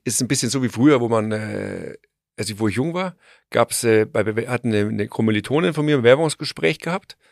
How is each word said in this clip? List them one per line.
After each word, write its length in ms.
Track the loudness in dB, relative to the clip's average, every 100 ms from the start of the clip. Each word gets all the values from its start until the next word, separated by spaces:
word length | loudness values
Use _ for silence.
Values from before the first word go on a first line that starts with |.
ist 180 | -6 -2
ein 60 | -2
bisschen 240 | -2 -2
so 120 | -2
wie 60 | -2
früher, 320 | 2 4 4
wo 80 | 4
man, 220 | 0 0
äh, 680 | -4 -6 -8 -8 -8 -12 -16 _ _ _ -10
also 220 | -8 -2
wo 80 | -2
ich 80 |
jung 200 | 0 -2
war, 200 | -4 -6 -10 _ _ _
gab's, 340 | 0 0 0
äh, 200 | 2 4 2
bei 180 | 0
Bewer-, 240 | -2 -2 -4
hatten 260 | -4 0
eine, 140 | 0 0
eine 180 | -2 -4
Kommilitonin 680 | -2 0 0 0 0 0
von 100 | 0
mir 120 | 0 4
ein 60 |
Bewerbungsgespräch 760 | 6 6 4 -4 -10 -2 -2 -2
gehabt 360 | -6 -8 -10 -20 _